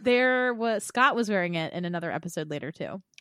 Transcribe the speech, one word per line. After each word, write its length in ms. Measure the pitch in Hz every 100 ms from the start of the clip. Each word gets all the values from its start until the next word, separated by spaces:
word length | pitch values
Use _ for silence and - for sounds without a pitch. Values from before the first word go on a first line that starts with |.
there 520 | 240 247 254 254 247
was, 300 | 233 233 214
Scott 320 | - 240 262 233
was 140 | 214
wearing 260 | 202 175 170
it 180 | 160
in 120 | 180 175
another 260 | 175 170
episode 380 | 151 175 165 151
later 220 | 147 143
too. 300 | - - 190 - -